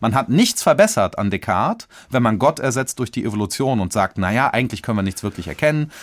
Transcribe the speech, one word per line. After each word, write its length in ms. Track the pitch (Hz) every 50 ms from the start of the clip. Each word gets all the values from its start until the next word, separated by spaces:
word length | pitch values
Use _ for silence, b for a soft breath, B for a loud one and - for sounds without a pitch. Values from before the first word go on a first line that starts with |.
Man 160 | - 113 104
hat 120 | 135 131 -
nichts 360 | 127 175 247 254 - - -
verbessert 540 | 180 151 139 208 214 - - 98 92 - -
an 120 | 104 101
Descartes, 560 | 98 92 - - 95 92 113 160 233 233 - B B B B B
wenn 140 | - 131 123
man 160 | 113 107 92
Gott 180 | 123 147 156 -
ersetzt 400 | - 135 117 131 131 - - -
durch 140 | 127 -
die 100 | - 123
Evolution 560 | - 113 104 107 104 95 - - 139 135 131 110
und 140 | 95 87
sagt, 260 | - 107 95 92 - -
„Na 140 | 95 90
ja, 200 | 104 120 135 139
eigentlich 300 | - 117 127 120 - 98
können 160 | - - 110 101
wir 40 | 98
nichts 180 | 98 92 -
wirklich 240 | - 104 - - 85
erkennen, 460 | 82 73 - 156 151 151 151 151 151 B B